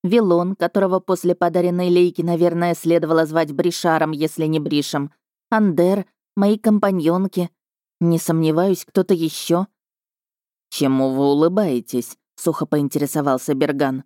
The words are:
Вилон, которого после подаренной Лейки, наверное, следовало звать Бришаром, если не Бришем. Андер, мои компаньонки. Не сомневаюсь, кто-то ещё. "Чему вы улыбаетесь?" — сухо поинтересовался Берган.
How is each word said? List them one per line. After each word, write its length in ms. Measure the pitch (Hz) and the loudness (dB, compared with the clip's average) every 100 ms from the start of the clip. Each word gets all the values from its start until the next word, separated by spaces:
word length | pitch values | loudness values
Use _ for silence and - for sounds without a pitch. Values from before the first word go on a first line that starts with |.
Вилон, 520 | 180 233 208 170 180 190 | 2 2 4 2 0 -2
которого 440 | - 208 196 185 | -2 0 0 0
после 360 | - 180 175 175 | -2 -2 0 0
подаренной 540 | 175 175 175 175 180 | 0 0 0 0 2
Лейки, 320 | 175 175 170 | 4 2 0
наверное, 540 | 170 170 175 170 175 165 | -2 0 0 0 -2 -2
следовало 500 | 165 170 156 165 160 | 2 2 2 0 2
звать 260 | 160 156 | 0 -2
Бришаром, 580 | 143 170 170 175 160 156 | -2 -2 0 0 0 0
если 340 | 156 151 - 156 | -2 -4 -2 -2
не 140 | 156 | -2
Бришем. 520 | 143 147 139 147 143 _ _ _ _ | 0 -2 -2 -6 -6 _ _ _ _
Андер, 560 | 220 208 156 175 202 190 _ _ - | 0 2 2 2 2 -4 _ _ -2
мои 220 | 202 214 | 0 2
компаньонки. 920 | 220 214 202 190 156 175 196 - 175 _ _ _ _ _ | 2 2 2 0 0 0 -2 -4 -6 _ _ _ _ _
Не 200 | 170 165 | 0 0
сомневаюсь, 680 | - 165 160 156 190 185 - | 0 0 0 2 0 -2 -2
кто-то 280 | - 185 | -2 0
ещё. 540 | 180 160 - - 170 196 _ _ _ _ _ _ _ _ _ _ | 0 0 -6 -2 -2 -2 _ _ _ _ _ _ _ _ _ _
"Чему 420 | - 139 131 131 | -2 0 2 0
вы 200 | 131 139 | 0 2
улыбаетесь?" — 840 | 143 165 190 196 123 - 127 120 - _ - | 2 2 2 0 -2 -4 -6 -6 -14 _ -6
сухо 300 | - 156 151 | -4 -4 -2
поинтересовался 880 | 151 143 147 143 156 143 131 - | -2 -2 -2 -4 -2 -2 -2 -2
Берган. 500 | 135 143 139 139 131 | -2 -2 0 -2 -4